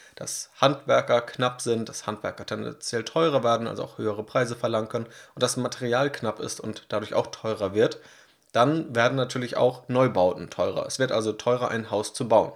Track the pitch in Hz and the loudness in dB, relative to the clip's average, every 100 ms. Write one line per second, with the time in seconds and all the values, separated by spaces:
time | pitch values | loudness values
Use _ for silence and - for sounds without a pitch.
0 | - - - - - - 135 143 - 123 | -20 -14 -10 -10 -10 2 2 2 2 2
1 | - 120 - - 127 - 120 113 110 - | 4 0 0 -2 -2 -2 -2 -2 -2 -8
2 | - 104 98 - 101 107 113 - - 117 | -8 -6 -8 -8 -8 -8 -8 -10 -6 -6
3 | 113 165 165 135 117 113 113 101 - - | -2 0 2 2 2 2 0 -6 -8 -4
4 | 110 101 107 135 120 117 113 113 110 117 | -4 -4 -2 0 0 -2 -2 -2 -2 -6
5 | 113 - - - 123 127 120 - 123 123 | -8 -14 -12 -2 -2 0 -4 -4 -2 0
6 | 143 - 110 - 92 - 110 - - 107 | 0 -2 -6 -4 -8 -8 -10 -10 -6 -6
7 | 107 117 - - 113 101 98 104 123 - | -2 -2 -2 -6 -6 -2 0 2 2 0
8 | - - _ _ _ 113 131 160 160 117 | -18 -20 _ _ _ 2 4 2 -2 2
9 | 120 135 127 127 123 - 123 127 - 127 | 2 2 -2 -4 -4 2 2 2 -2 2
10 | 127 95 90 - 85 - 95 98 - - | 4 6 4 2 -6 -2 0 0 -4 0
11 | 127 113 110 107 120 123 123 113 107 107 | 0 2 0 -2 0 0 0 -2 -2 -2
12 | 107 - 113 110 - | -2 -4 4 4 4